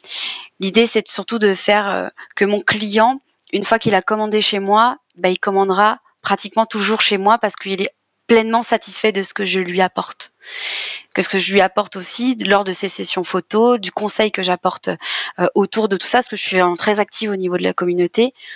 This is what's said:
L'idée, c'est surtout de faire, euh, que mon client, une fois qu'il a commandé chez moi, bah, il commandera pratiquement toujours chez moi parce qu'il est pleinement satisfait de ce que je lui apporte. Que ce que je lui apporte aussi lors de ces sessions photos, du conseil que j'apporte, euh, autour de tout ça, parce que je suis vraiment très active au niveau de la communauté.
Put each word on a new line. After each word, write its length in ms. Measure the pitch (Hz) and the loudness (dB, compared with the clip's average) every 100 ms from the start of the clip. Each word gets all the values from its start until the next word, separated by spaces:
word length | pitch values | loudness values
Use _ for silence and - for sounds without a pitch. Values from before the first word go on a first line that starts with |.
| - - - - - - | -12 -8 -8 -10 -14 -6
L'idée, 280 | 190 196 233 | 0 4 4
c'est 200 | 220 - | 2 -2
surtout 300 | - 190 226 | -8 -6 0
de 160 | 208 | 2
faire, 340 | 185 - 208 202 | 2 2 2 2
euh, 200 | - - - - - | -4 -4 -10 -12 -2
que 100 | 202 | 0
mon 160 | 208 | 0
client, 600 | - 208 208 208 226 269 _ _ - | 0 -2 0 2 2 2 _ _ -6
une 100 | 202 | -4
fois 140 | 202 226 | 0 0
qu'il 160 | - | 2
a 80 | 196 | 0
commandé 400 | 190 214 214 214 | 0 -2 0 2
chez 160 | 196 202 | 2 0
moi, 400 | 196 214 240 - _ - | 2 4 4 0 _ -4
bah, 120 | 185 | -2
il 80 | 185 | 0
commandera 600 | - 190 190 185 214 220 _ _ | 0 2 2 4 2 2 _ _
pratiquement 420 | - 196 196 - 220 | -4 -2 -2 -2 0
toujours 360 | 214 196 214 | 0 0 0
chez 180 | - 202 | 0 2
moi 180 | 196 233 | 2 2
parce 180 | 208 - | 0 -4
qu'il 280 | 190 190 | -8 -4
est 100 | 202 _ _ _ - | -4 _ _ _ 4
pleinement 380 | 233 226 226 | 4 4 0
satisfait 480 | 226 220 - - 220 | 0 -2 -2 -2 -2
de 120 | 196 | 0
ce 100 | 190 | -4
que 120 | - 190 | -4 -2
je 140 | 190 | -2
lui 220 | 180 180 | -2 0
apporte. 500 | 185 - - - - _ - - - - - - - | 0 0 -8 -10 -14 _ -16 -10 -8 -8 -8 -12 -8
Que 80 | - | -2
ce 80 | 190 | 0
que 100 | 196 | 0
je 120 | 180 | 2
lui 80 | 196 | 2
apporte 380 | 185 - 202 196 | 2 2 -4 -6
aussi 380 | 180 - 247 233 | -8 -4 -2 -2
lors 240 | 196 202 | 2 2
de 80 | 190 | 2
ces 160 | 180 196 | -4 -6
sessions 360 | - 190 - 175 | -6 -6 -4 -4
photos, 540 | 190 - 214 233 240 | -4 -2 2 4 4
du 120 | 185 | -2
conseil 400 | - 208 - 214 | -6 -4 0 -2
que 100 | 202 | 0
j'apporte, 480 | 185 180 185 - - 170 - - - - | -2 0 -2 -4 -8 -8 -6 -6 -6 -2
euh, 80 | 180 | 0
autour 360 | - 196 220 214 | 2 0 0 0
de 80 | 190 | 0
tout 100 | - | 0
ça, 120 | 247 | 0
parce 100 | - | 0
que 80 | 208 | -6
je 40 | |
suis 140 | - 185 | -2 2
vraiment 200 | 180 175 | 2 2
très 220 | - 208 | 0 0
active 300 | 202 - 220 | -2 -4 -4
au 60 | 196 | -2
niveau 220 | 180 175 | -2 -2
de 60 | |
la 100 | 185 | -2
communauté. 600 | - 180 175 175 - 247 _ - | -2 -2 0 0 2 0 _ -20